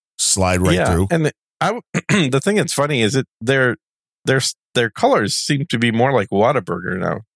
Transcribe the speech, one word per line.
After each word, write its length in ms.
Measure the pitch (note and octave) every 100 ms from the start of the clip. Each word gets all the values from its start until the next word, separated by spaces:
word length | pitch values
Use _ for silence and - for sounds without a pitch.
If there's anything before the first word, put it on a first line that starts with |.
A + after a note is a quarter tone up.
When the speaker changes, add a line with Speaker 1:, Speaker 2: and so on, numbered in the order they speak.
| _ -
Speaker 1:
slide 420 | - - F#2 F#2
right 140 | F#2
Speaker 2:
Yeah, 180 | F2+ E2
Speaker 1:
through? 140 | E2+ G2
Speaker 2:
and 160 | E3 D3+
the, 60 | - _ _
I, 200 | F3+ A#3 -
<clears throat> 140 | - - G#3+ C#3
the 120 | C3+
thing 140 | G3 G#3
that's 160 | E3+
funny 260 | - C#3+ C#3
is 100 | G#2+
that 120 | C3+ A#2+ _
their, 360 | A2+ C3+ B2+ A2 _ _ _ _
their, 160 | - C3 - - _
their 160 | B2 A2+
colors 440 | - B3 G#3+ G#2 -
seem 280 | - C#3+ C#3+
to 120 | A#2
be 120 | A#2
more 200 | A2+ C3
like 160 | B2+ G2
Whataburger 680 | G2 A#2 C#3 F2+ F2 F#2+ F#2
now. 220 | F2 E2 A2+